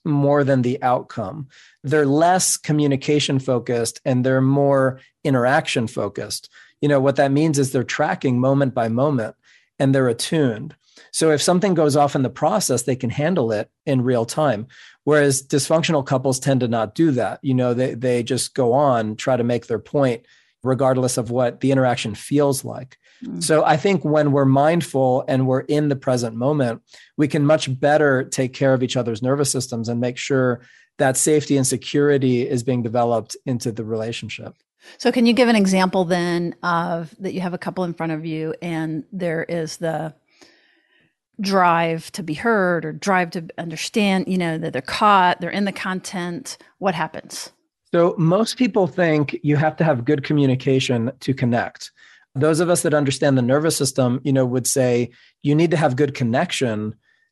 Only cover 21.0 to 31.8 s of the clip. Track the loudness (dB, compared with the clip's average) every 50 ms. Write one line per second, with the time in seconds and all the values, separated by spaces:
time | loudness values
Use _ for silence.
21 | 0 0 -2 -2 -4 -2 -2 0 0 0 -2 -2 0 0 2 2 2 2 0 -2
22 | -4 -8 -8 -10 -8 -4 0 0 2 2 0 -2 -6 -10 -12 -12 -14 -16 -20 _
23 | _ _ _ _ -14 -12 -8 -6 -2 2 2 4 4 4 2 2 2 0 0 0
24 | 0 0 2 2 2 4 2 4 4 4 4 4 4 2 2 0 -2 -2 -2 0
25 | 2 2 2 0 0 -2 -2 0 0 0 0 -2 -2 -2 -2 0 0 0 -2 -2
26 | -2 -2 0 0 -2 -4 -4 -2 -2 0 0 0 0 -2 -4 -6 -12 _ -20 -20
27 | -20 _ _ -2 0 0 2 2 2 4 2 2 2 -2 -4 0 2 2 4 4
28 | 4 4 4 2 0 -2 -4 -4 -4 -4 -2 0 2 2 2 2 0 -2 -2 -4
29 | -4 -4 -4 -4 -2 -2 0 0 0 -2 -2 -4 -6 -6 -6 -6 -6 -4 -4 -2
30 | -2 -4 -4 -6 -4 -2 0 2 2 2 0 -2 -6 -14 _ _ _ _ _ -2
31 | 0 0 0 0 2 2 2 2 2 2 0 0 2 0 -2 -4